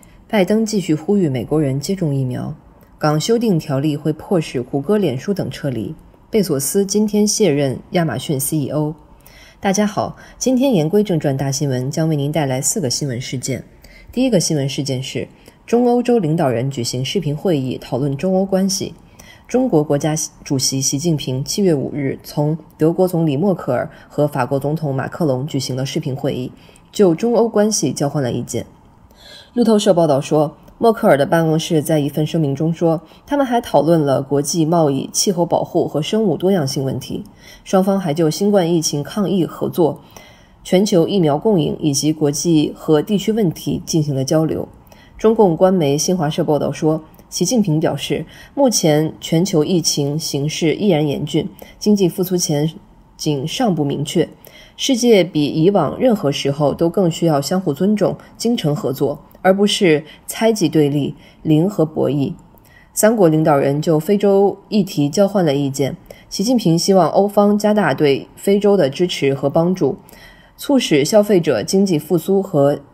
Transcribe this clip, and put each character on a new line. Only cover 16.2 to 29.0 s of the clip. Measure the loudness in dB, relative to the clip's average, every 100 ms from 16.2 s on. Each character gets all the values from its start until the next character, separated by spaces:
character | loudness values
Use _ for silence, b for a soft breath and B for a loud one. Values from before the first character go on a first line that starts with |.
| 2 0
导 | 0
人 | 0 -2
举 | -4
行 | -6 -4 -4
视 | -4
频 | -4 -4
会 | 0 0
议， | -2 -6
讨 | -6 -4
论 | -2 -2
中 | 0 0
欧 |
关 | 0 0 0
系。 | -2 -8 -12 B B B B B
中 | -2 2
国 | 2
国 | 2 0
家 | 0 -2 -6 -10
主 | -4 -2
席 | -2 -2
习 | -2 -2
近 | 0 -2
平 | -2 -6
七 | -4 0
月 | 2 2
五 | -2
日 | -4 -6 -6
从 | -8 -4 -2 -2 -8 0
德 | 0
国 | 2 0
总 | 2 0
理 | 0
默 | 0
克 | -2 -2
尔 | -4 -4 B B
和 | -2 -2
法 | 0
国 | -2 -2
总 | -2 -4
统 | -4
马 | -4 -6
克 | -4 -2
龙 | -2 -2
举 | -6
行 | -4 -6
了 |
视 | -4 -4
频 | -6 -4
会 | -4 -6
议， | -8 -12 B B B
就 | 2 2 2
中 | 0 2
欧 | 2
关 | 2 0
系 | 0 -2
交 | -2 -2
换 | -2
了 | -2
意 | -4
见。 | -6 -8 -8 -16 _ _